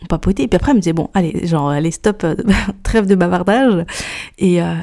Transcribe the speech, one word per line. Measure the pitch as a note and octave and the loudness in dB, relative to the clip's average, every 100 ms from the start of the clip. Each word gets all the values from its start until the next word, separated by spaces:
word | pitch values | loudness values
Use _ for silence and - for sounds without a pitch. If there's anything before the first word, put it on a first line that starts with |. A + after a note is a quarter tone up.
on | - | -6
papotait. | - F#3+ G3 | -2 0 -2
Et | C4+ | 0
puis | F3+ | 2
après, | C#4+ | 4
elle | A#3+ | 2
me | |
disait, « | F3 | 2
Bon, | E3 - | -2 -2
allez, | G3 E3 - E3+ | -2 0 -2 -2
genre, | D#3+ C#3+ | 0 0
allez, | C#3+ E3 | 0 -2
stop, | - G#3 G#3 | -2 -2 0
euh, | E3 - A3 F#3+ | -2 0 2 2
<laughs> | - - | 0 -6
trêve | - A3+ G3 | -2 0 2
de | |
bavardage. » | F#3+ F3 F3+ F#3 A#3+ C4 F3+ E3+ - - - - - | 2 2 0 2 2 2 2 -2 -10 -12 -12 -16 -2
Et, | F#3 F3 | 2 2
euh, | E3+ E3 | 0 -4